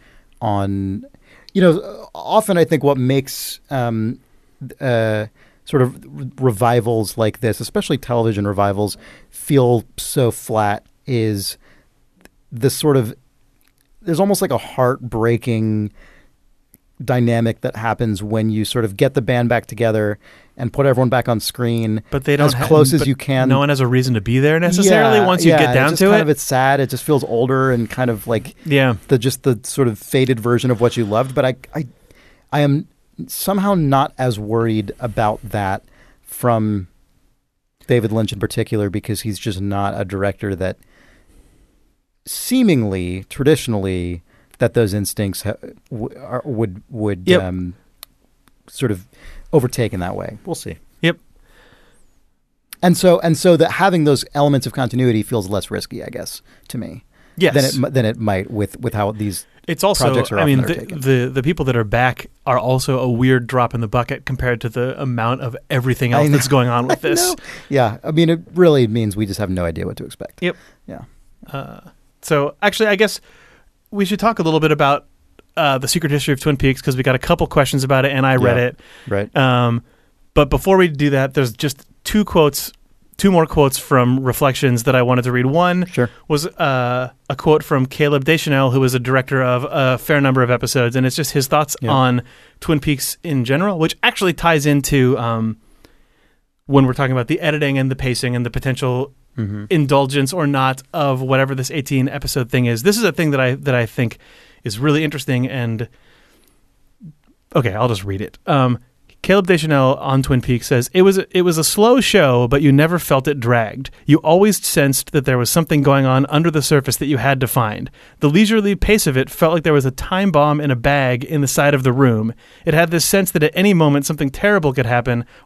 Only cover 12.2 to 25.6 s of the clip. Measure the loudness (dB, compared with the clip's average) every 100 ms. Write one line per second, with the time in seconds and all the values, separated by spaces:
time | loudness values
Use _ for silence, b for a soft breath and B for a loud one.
12.2 | _ _ -18 -2 -2 0 0 2 0 -6
13.2 | _ _ _ _ _ _ _ _ -6 0
14.2 | 0 0 0 -4 -4 0 0 0 -4 -2
15.2 | 0 0 -2 -2 0 -2 -4 -8 b b
16.2 | b b _ _ _ _ _ -12 -2 0
17.2 | 2 2 0 -2 -6 -6 -4 -2 -2 -4
18.2 | -4 -2 -2 -2 -4 -4 -4 0 0 0
19.2 | -2 0 0 -2 -4 -4 -2 0 -2 -4
20.2 | b b b -10 -8 0 2 2 2 0
21.2 | 0 -2 -4 -4 -2 -2 -2 -4 -4 -6
22.2 | 0 2 2 2 4 4 6 2 0 -2
23.2 | -2 0 2 2 2 0 2 2 2 -2
24.2 | 0 2 2 2 2 2 4 4 4 4
25.2 | 4 4 4 4